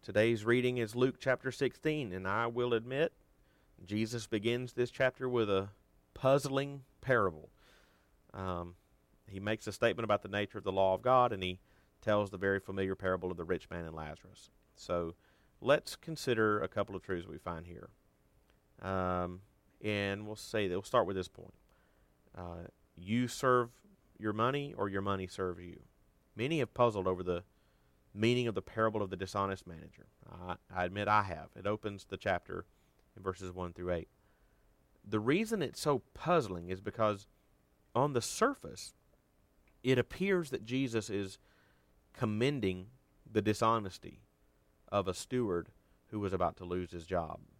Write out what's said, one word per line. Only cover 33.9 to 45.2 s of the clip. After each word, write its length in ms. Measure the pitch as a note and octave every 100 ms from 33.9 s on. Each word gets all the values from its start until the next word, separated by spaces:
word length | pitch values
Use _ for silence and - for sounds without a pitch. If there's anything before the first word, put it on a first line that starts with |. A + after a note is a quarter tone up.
eight. 140 | F2 - _ _ _ _ _ _ _ _ _
The 140 | G2+ G#2+
reason 440 | A2 E3 A3 A3
it's 180 | C#3 -
so 220 | D#3 C3+ -
puzzling 540 | - D#3 F3 A2 F2 F2
is 120 | F#2+
because 460 | G2+ G#2+ G#2+ G2+ G2+ _ _ _ _ _ _
on 200 | A#2 D3
the 100 | B2+
surface, 720 | - - A#3+ C#4 - - - _ _ _ _ _ _ _ _ _
it 160 | B2+ B2+
appears 520 | A#2 - F#3+ F#3 D3+
that 140 | C3
Jesus 460 | A2 C3 C3+ A2+ G#2+
is 300 | G2+ G2 - _ _ _ _ _ _ _
commending 760 | - A2 G#2+ B2+ D3 G2+ F2+ G2 - _ _ -
the 140 | G#2+
dishonesty 800 | G#2 G#2 A2+ A2+ G2 - - - _ _ _ _ _ _ -
of 160 | G2+ F#2+
a 60 |
steward 560 | F2+